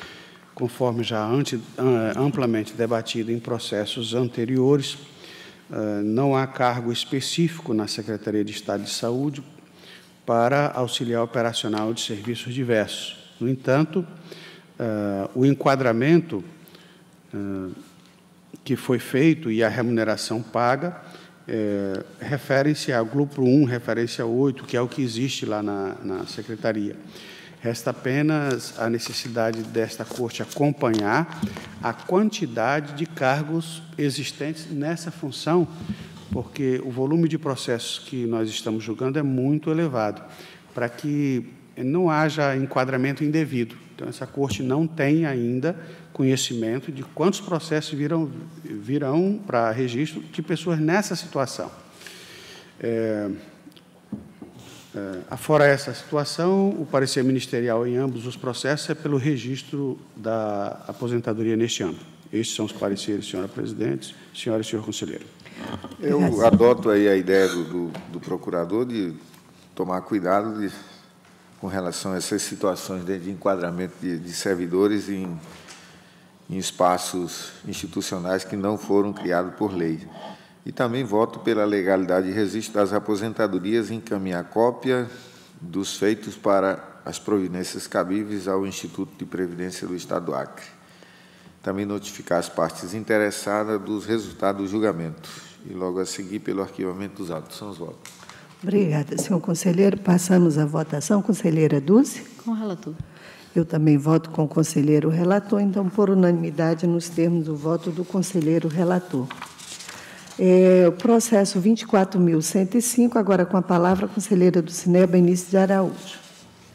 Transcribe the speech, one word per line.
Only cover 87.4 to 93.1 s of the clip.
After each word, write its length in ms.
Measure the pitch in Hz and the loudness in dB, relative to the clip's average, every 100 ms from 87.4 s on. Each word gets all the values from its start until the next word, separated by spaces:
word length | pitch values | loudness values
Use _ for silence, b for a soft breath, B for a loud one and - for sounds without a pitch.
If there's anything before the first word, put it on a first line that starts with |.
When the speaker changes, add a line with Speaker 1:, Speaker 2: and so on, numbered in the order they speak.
| 90 90 92 95 - | 0 -4 -6 -8 -2
Speaker 2:
cabíveis 600 | 104 87 101 104 101 92 | -2 0 -2 -4 -6 -2
ao 180 | 98 98 | -2 -2
Instituto 440 | 90 87 - 95 - | -6 -10 -8 -8 -8
de 60 | |
Previdência 640 | 87 87 90 85 90 90 92 | -8 -4 -4 -4 -8 -8 -8
do 60 | |
Estado 320 | 90 - 90 82 | -8 -4 -4 -2
do 80 | |
Acre. 320 | 67 69 - - - b b b b b b b b | -4 -6 -12 -20 -20 b b b b b b b b
Também 220 | 101 98 | -4 -4
notificar 540 | 101 101 - - - 87 | -4 -6 -8 -14 -4 -4
as 100 | 85 | -2
partes 460 | - 80 80 90 | -2 -2 -4 -10
interessadas 840 | 107 107 | -8 0